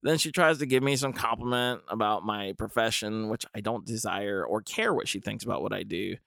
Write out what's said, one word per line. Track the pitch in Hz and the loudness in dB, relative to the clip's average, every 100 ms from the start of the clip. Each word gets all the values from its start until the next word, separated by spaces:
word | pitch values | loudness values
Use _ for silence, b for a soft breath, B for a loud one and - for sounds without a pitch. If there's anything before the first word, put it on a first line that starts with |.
Then | 135 156 | 4 2
she | 160 | 2
tries | 151 165 156 | 4 6 6
to | 139 | 4
give | 127 | 4
me | 135 139 | 4 2
some | 139 | 0
compliment | - 113 113 120 123 123 123 - | 0 -2 0 0 2 2 -2 -4
about | 104 107 104 | 0 2 2
my | 92 104 98 95 | 0 -4 -4 -6
profession, | 107 - 113 107 107 110 110 | -4 0 2 2 -2 -4 -2
which | 113 - | -4 -6
I | - | -6
don't | 107 117 | -4 -4
desire | - 113 110 92 101 101 | -4 -6 -2 -2 0 -2
or | 82 104 | 0 -2
care | - - 220 | -2 -2 0
what | 160 - | 0 -2
she | 98 | -6
thinks | 98 107 | -6 -8
about | 110 - | -4 -4
what | - | -2
I | 101 | -4
do. | 92 85 98 - | -4 -4 -4 -6